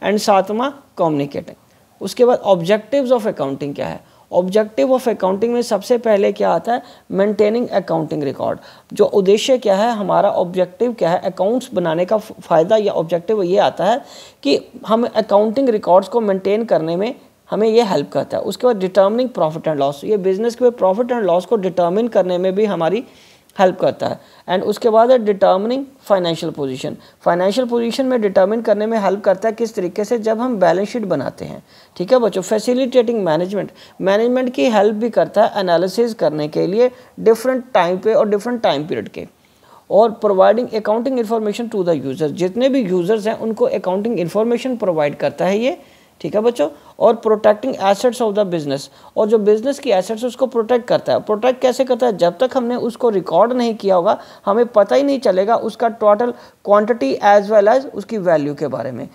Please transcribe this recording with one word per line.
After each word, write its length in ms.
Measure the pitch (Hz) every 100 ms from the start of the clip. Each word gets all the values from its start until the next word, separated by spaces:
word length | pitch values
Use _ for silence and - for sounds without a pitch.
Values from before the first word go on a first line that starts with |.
and 140 | 190 208
सातवां 520 | 214 196 196 214 269 277 - -
कम्युनिकेटिंग। 580 | 165 147 143 - - - _ _ _ -
उसके 240 | 196 -
बाद 180 | 240 247 208
objectives 640 | 185 165 214 208 285 254
of 80 | 247
accounting 520 | 208 170 139 135 143
क्या 120 | 143 -
है? 140 | 80 _ _ -
Objective 520 | 175 185 208 214 - 269
of 140 | 254
accounting 480 | 247 208 185 196 233
में 140 | 240
सबसे 360 | 233 202 - 247
पहले 340 | 226 202 208
क्या 180 | 202 196
आता 220 | - -
है? 100 | 247 - - -
मेंटेनिंग 580 | 180 208 208 214 233 240
अकाउंटिंग 540 | 196 170 165 156 156
रिकॉर्ड। 360 | 139 - 117 - - - -
जो 120 | 175
उद्देश्य 540 | 202 208 190 214 254 254
क्या 180 | 220 190
है 160 | 226
हमारा, 380 | 220 180 165 196
ऑब्जेक्टिव 600 | - 180 180 180 - 240
क्या 180 | 226 165
है, 80 | 180
अकाउंट्स 500 | 196 185 190 247 -
बनाने 300 | 196 170 160
का 120 | 185 214
फ-, 240 | - -
फ़ायदा 360 | - 165 175 220
या 160 | 196
ऑब्जेक्टिव 500 | - 165 175 - 220
ये 160 | 175 196
आता 260 | 147 -
है 200 | 185 254 - - - _
कि 180 | 277 277 - - -
हम 200 | 226 233
अकाउंटिंग 600 | 226 214 208 220 214 269
रिकॉर्ड्स 400 | 214 170 180 190
को 120 | 240
मेंटेन 440 | 208 190 190 208
करने 320 | 233 170 160 170
में 180 | 220 277 _ _ -
हमें 180 | 190 220
ये 140 | 220
हेल्प 300 | 226 165 143
करता 240 | 143 - -
है। 60 |
उसके 240 | - 196 247
बाद 140 | 214
determining 540 | 185 196 196 226 254 220
profit 240 | 156 160
and 180 | 165 147
loss, 240 | 139 147
ये 120 | - 214
बिजनेस 380 | 185 190 233
के 160 | 226 247
प्रॉफिट 400 | 240 190 190 247
एंड 140 | 240
लॉस 220 | 190 170 185
को 100 | 226
डिटरमाइन 520 | 185 170 175 190 240
करने 300 | 220 180 180
में 160 | 190
भी 100 | 190
हमारी 400 | 214 175 165 208 240 - - _ _ -
हेल्प 200 | 165 -
करता 280 | 143 - 123
है। 120 | - - - -
And 160 | 185
उसके 260 | - 202 233
बाद 200 | 220 240
है 80 | 254
determining 680 | 208 190 185 185 214 262 269 - -
financial 440 | 196 170 165 165
position। 400 | 156 139 131 147 - - _
फाइनेंशियल 440 | 175 175 190 208 247
पोजीशन 380 | 240 233 226 262
में 140 | 254
डिटरमाइन 420 | 208 190 190 226
करने 240 | 226 202 214
में 120 | 226
हेल्प 260 | 196 202
करता 240 | 202 180 226
है 60 |
किस 200 | 214 226
तरीके 300 | 220 180 180
से, 140 | 208 240
जब 220 | 220 220
हम 160 | 254 220
बैलेंस 300 | 175 175 208
शीट 160 | 247
बनाते 400 | 202 151 - -
हैं, 180 | 73 - - - _ -
ठीक 160 | 180
है 60 | 254
बच्चों। 240 | 220 190
फैसिलिटेटिंग 840 | 175 214 247 247 262 262 226 233
मैनेजमेंट, 480 | 180 156 185 202 151 - - -
मैनेजमेंट 540 | 180 202 240 254 254
की 140 | 262 269
हेल्प 240 | 214 208
भी 160 | 208 233
करता 340 | 208 156 202
है 160 | 220 202
एनालिसिस 540 | 185 165 185 233 240
करने 340 | 220 170 151 151
के 180 | 160 165
लिए 240 | 208 247 - - -
डिफरेंट 440 | 185 226 254 262 254
टाइम 240 | 196 175 185
पे 160 | 214
और 140 | 220 214
डिफरेंट 340 | 202 233 240
टाइम 240 | 208 143 156
पीरियड 220 | 123 98
के। 180 | - 85 _ _ _ _ - -
और 280 | 190 233 220
providing 480 | 208 190 190 220 240
accounting 460 | 220 208 220 247 262
information 500 | 214 226 208 208 226
to 100 | 214
the 100 | 175 151 135
user, 220 | 131 151
जितने 380 | 135 180 226 269
भी 120 | 269
यूजर्स 460 | 190 180 170 220 202
हैं 120 | 226
उनको 240 | 226 214 240
अकाउंटिंग 520 | 208 185 185 220 196
इन्फॉर्मेशन 560 | 170 202 226 240 262 240
प्रोवाइड 400 | 196 156 147 147
करता 280 | 147 135
है 140 | 175 202
ये, 200 | 247 359 - _ _ _
ठीक 140 | 160
है 60 | 190
बच्चों। 280 | 233 233 302 - - -
और 220 | 220 226 220
protecting 480 | 214 214 208 262 - 196
assets 320 | 196 254 226
of 120 | 226
the 100 | 202 196
business, 380 | 170 143 139 - - - -
और 120 | 214
जो 100 | 220
बिजनेस 400 | 202 214 254 285
की 120 | 254
एसेट्स 340 | 190 185 220
उसको 220 | 247 226 254
प्रोटेक्ट 400 | 233 220 247 240
करता 260 | 156 143
है। 80 | 123
प्रोटेक्ट 400 | - 214 247 254
कैसे 220 | 254 247
करता 220 | 254 240 247
है? 100 | 185
जब 220 | 175 175
तक 180 | 254 269
हमने 200 | 233 240
उसको 340 | 233 - 240
रिकॉर्ड 420 | 196 - 165 233
नहीं 220 | 247 233
किया 200 | 214 196
होगा, 240 | 180 185 - - -
हमें 200 | - 208 240
पता 280 | 214 202 254
ही 60 |
नहीं 180 | 277 269
चलेगा 360 | 240 180 202 226
उसका 320 | 233 - 233 214
टोटल 360 | 208 208 240 240 - _
क्वांटिटी 500 | - 208 214 233 269 - 208
as 240 | 208 196
well 240 | 220 202
as 120 | 262 277
उसकी 260 | - 196 220
वैल्यू 340 | 175 156 143
के 140 | 143 147
बारे 240 | 120 123
में। 160 | 120 -